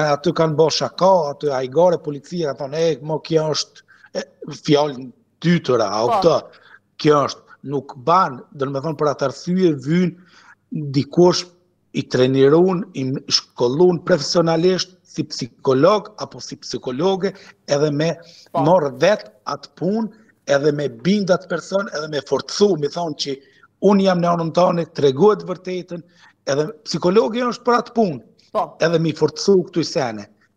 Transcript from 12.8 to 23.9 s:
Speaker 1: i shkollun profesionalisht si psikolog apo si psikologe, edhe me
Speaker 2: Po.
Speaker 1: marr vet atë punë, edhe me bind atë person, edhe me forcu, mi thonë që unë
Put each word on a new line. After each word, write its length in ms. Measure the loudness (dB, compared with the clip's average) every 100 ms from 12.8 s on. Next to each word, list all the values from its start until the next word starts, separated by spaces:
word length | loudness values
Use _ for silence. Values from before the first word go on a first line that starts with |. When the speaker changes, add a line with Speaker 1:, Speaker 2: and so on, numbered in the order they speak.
| -6 -8
Speaker 1:
i 80 | -6 -6 -4
shkollun 680 | -6 -6 -4 -2 2 2 2
profesionalisht 920 | 0 0 0 0 2 2 2 0 -4 _
si 200 | _ -8
psikolog 840 | -8 -10 -12 _ 0 4 4 4 -2 -12
apo 220 | -12 -12
si 160 | -16 -16
psikologe, 800 | -12 -10 -6 -2 -2 0 -4 -8 -18 _ -4
edhe 240 | 0 0
me 260 | 0 -2 -4 -12 -20 _
Speaker 2:
Po. 100 | -2
Speaker 1:
marr 260 | 2 2 2 0
vet 320 | 2 2 -4 _ -10
atë 220 | -10 -12 -8
punë, 340 | -4 -2 -4 -10 _ _ -2
edhe 240 | 0 2
me 140 | 0 -4
bind 400 | -4 0 0 0
atë 180 | -2 -2
person, 400 | -10 -4 -4 -4
edhe 140 | -8 -6
me 100 | -8
forcu, 540 | -4 -4 -4 0 2 2
mi 80 | -4
thonë 280 | -6 -8 -6
që 220 | -8 -10 -12 _ _ _
unë 200 | 2